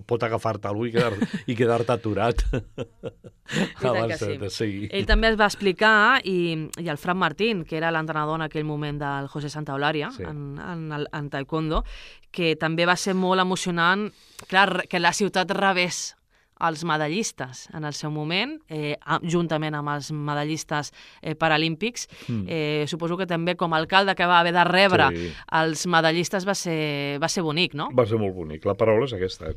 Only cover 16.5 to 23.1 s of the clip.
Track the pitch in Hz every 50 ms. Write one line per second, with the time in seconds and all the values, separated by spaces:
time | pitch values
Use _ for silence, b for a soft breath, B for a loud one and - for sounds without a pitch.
16.5 | _ _ - 165 160 143 165 170 151 151 156 147 160 180 180 - - - 135 127
17.5 | 123 - - - - 160 156 147 143 - - 151 151 151 151 151 170 190 220 277
18.5 | 320 311 - _ 160 151 151 147 147 - - - 156 - - 175 165 175 170 160
19.5 | 160 151 156 156 151 147 147 147 147 147 135 - 156 151 147 147 147 147 147 151
20.5 | 160 147 - - 160 151 143 - B B B B B B - 160 156 156 160 160
21.5 | 156 151 160 160 165 151 - - - - - - B B B B 120 156 101 180
22.5 | 175 160 151 151 151 151 147 143 175 160 165 165